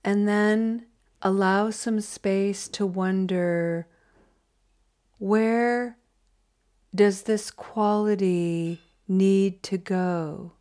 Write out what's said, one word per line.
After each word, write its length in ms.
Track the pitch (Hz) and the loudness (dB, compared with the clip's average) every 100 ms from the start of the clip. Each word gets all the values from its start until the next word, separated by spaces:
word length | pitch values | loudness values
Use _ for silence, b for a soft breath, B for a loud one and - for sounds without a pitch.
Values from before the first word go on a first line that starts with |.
And 220 | 202 202 208 | 0 0 2
then 600 | 208 208 214 226 233 - _ _ _ | 2 2 2 0 -4 -10 _ _ _
allow 480 | 190 190 190 196 220 | -2 2 2 2 0
some 320 | 214 233 214 | -4 -2 -4
space 680 | 208 - 196 196 196 196 - | -4 -6 -2 0 0 -4 -10
to 180 | - 202 | -4 -4
wonder, 1000 | 185 185 190 185 185 175 170 170 170 165 b b b b b b _ _ _ _ _ _ _ | -2 0 0 0 0 0 0 -2 -4 -8 b b b b b b _ _ _ _ _ _ _
where 800 | 196 214 226 233 240 240 247 233 _ _ _ _ _ _ _ _ _ | 0 2 2 2 0 0 -4 -10 _ _ _ _ _ _ _ _ _
does 280 | 185 208 190 | 4 4 4
this 280 | - 214 - | -2 -2 -4
quality 1300 | - - 220 208 208 214 202 190 175 170 170 165 165 _ _ - | -16 -10 -2 2 2 2 2 2 2 0 -2 -4 -6 _ _ -2
need 560 | 190 190 196 196 185 | 2 4 4 2 -2
to 120 | - 185 | -8 -8
go? 760 | 185 185 180 175 156 - 170 _ | -2 -2 0 -2 -4 -8 -14 _